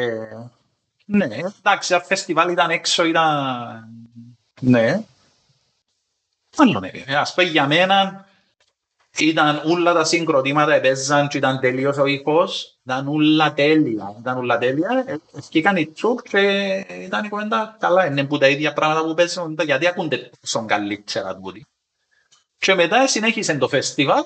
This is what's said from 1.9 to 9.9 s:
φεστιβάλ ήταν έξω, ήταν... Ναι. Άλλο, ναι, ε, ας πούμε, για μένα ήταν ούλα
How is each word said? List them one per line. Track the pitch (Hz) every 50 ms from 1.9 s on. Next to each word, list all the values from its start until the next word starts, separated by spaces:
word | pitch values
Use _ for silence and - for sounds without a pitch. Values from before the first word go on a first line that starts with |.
| 180 175 -
φεστιβάλ | - 190 190 - - 160 160 170 175
ήταν | 175 175 170 165
έξω, | 165 175 - - - - 170
ήταν... | 165 165 165 165 156 151 143 135 131 127 120 120 117 117 113 113 113 117 113 117 - _ 117 117 - - _ _ _ _ -
Ναι. | 131 127 123 117 113 120 170 220 220 - _ _ _ _ _ _ _ _ _ _ _ _ _ _ _ _ _ _ _ _ _ _ _ _ _ _ _ _ -
Άλλο, | - 294 214 139 98
ναι, | 95 90 - - 107
ε, | 123 139
ας | 147 131 - -
πούμε, | 180 180
για | 175 156 156 139
μένα | 143 151 175 185 185 196 196 196 190 - - - _ _ _ _ _ _ _ _ _ _ _ _ _ _ _ _ _ -
ήταν | - 151 156 160 165 151 151 147 151 -
ούλα | 156 175 175 170 170